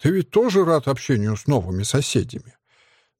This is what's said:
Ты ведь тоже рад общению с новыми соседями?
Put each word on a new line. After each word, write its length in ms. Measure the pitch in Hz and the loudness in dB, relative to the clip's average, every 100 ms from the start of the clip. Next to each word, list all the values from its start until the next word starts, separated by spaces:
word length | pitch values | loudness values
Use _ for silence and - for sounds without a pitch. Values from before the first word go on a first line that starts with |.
Ты 100 | 147 | 0
ведь 200 | 190 - | 0 0
тоже 340 | 208 240 190 | 2 2 2
рад 240 | 165 156 135 | 2 2 0
общению 480 | 131 - 117 104 104 | -4 -2 0 0 -2
с 100 | - | 0
новыми 360 | 131 90 92 | 0 -2 -6
соседями? 760 | 104 135 - 104 - - - _ _ _ _ _ _ | -2 -2 0 -2 -2 -8 -16 _ _ _ _ _ _